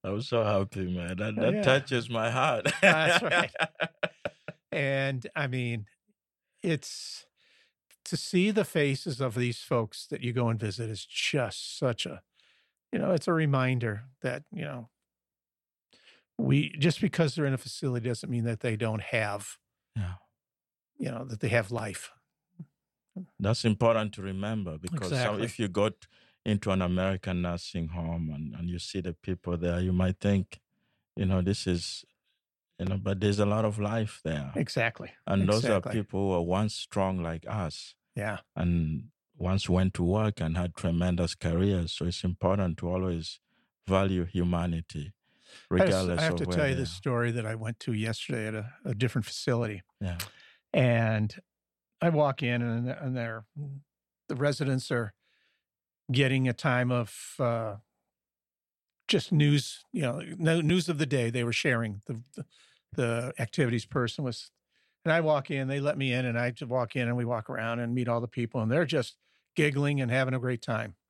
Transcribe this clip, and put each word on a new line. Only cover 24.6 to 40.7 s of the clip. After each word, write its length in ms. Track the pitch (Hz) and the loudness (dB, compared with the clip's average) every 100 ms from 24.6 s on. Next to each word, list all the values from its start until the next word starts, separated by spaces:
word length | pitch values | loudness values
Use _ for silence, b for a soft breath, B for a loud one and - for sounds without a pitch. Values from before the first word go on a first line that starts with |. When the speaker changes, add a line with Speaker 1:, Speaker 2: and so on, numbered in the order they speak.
| 90 78 | -4 -6
Speaker 1:
because 300 | 87 165 90 | -6 -4 -2
some, 80 | 131 | 0
Speaker 2:
Exactly. 260 | 117 104 | 0 0
Speaker 1:
if 160 | 113 - | -4 -2
you 80 | 107 | 0
go 220 | 90 107 | 2 2
t-, 60 | - - b b b - | 0 -20 b b b 0
into 260 | 104 104 | 0 2
an 100 | 95 | 2
American 600 | 90 92 95 95 - 90 | 2 2 2 0 -2 -2
nursing 460 | 87 87 - 87 82 | -2 -4 -6 -6 -6
home 420 | 87 82 85 78 | -4 -4 -4 -4
and, 220 | 73 78 82 | -6 -8 -6
and 140 | 87 | -6
you 100 | 87 | -6
see 200 | - 95 | -6 -6
the 120 | 87 | -6
people 420 | 80 - 90 - 87 | -8 -6 -6 -2 -2
there, 240 | 87 87 | 0 2
you 140 | 92 | 2
might 260 | 90 92 92 | 2 2 2
think, 400 | 101 98 90 - _ _ _ _ _ - | 2 2 0 -12 _ _ _ _ _ -2
you 100 | 95 | 2
know, 160 | 92 | 2
this 260 | 90 98 95 | 2 0 0
is, 360 | 87 - - - _ _ _ _ _ _ - | 0 -2 -12 -16 _ _ _ _ _ _ -6
you 60 | 92 | -2
know, 120 | 98 | -2
but 220 | 95 98 | 0 2
there's 180 | 104 101 | 2 4
a 60 | 101 | 2
lot 180 | 107 110 | 4 0
of 140 | 107 | 0
life 400 | 104 113 107 - - | -2 -2 -2 -6 -6
there. 260 | - 67 - | -4 -4 -4
Speaker 2:
Exactly. 560 | - - 117 - - - - | -2 0 -2 -2 -16 -12 0
Speaker 1:
And 200 | 98 95 | 2 4
those 160 | 107 120 | 4 4
are 120 | 101 | 2
Speaker 2:
Exactly. 160 | - | 2
Speaker 1:
people 260 | 110 101 95 98 | -4 -2 -2 2
who 40 | |
are 80 | 90 | 2
once 320 | 85 92 107 | 2 2 0
strong 480 | - - 104 95 92 | -4 -6 0 0 0
like 240 | 82 82 - | -2 -6 -6
us 460 | 107 82 - - _ _ - | -4 -4 -6 -16 _ _ -6
Speaker 2:
Yeah. 240 | 104 101 _ - | -4 -6 _ -2
Speaker 1:
and 500 | 90 85 80 73 - _ _ - | 2 2 2 -2 -8 _ _ -6
once 320 | 90 95 - | 0 0 2
went 240 | 90 92 | 4 4
to 100 | - | 2
work 380 | 87 104 107 - | 2 2 0 0
and 160 | 82 82 | -2 -2
had 180 | 87 | -2